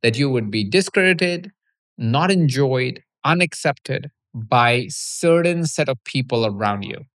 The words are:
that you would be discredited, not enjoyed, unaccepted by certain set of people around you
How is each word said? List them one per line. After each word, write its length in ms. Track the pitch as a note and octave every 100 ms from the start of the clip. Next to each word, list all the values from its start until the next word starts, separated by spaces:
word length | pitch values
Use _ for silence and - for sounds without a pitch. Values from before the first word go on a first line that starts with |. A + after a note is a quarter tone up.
that 160 | A#2 A2+
you 120 | C#3+
would 200 | B2+ G#2+
be 140 | A2
discredited, 880 | G2+ F3 F#3+ - F#3 F3 F3+ F3 F3+ _ _ _ _ -
not 340 | A2+ C3 F3
enjoyed, 720 | F#3+ D#3 B2+ C#3 C3 B2+ - _ _
unaccepted 840 | C#3 E3+ F3 - D#3 - - C3+ D3 _ _
by 540 | A#2 A2 B2 A#2+ A#2+ B2
certain 760 | - - - E3+ E3+ E3+ E3+ D#3+
set 240 | - C#3+
of 140 | B2+ -
people 400 | C3+ C3 A#2+ A2
around 380 | G2+ G#2 G2+
you 180 | G2+ - -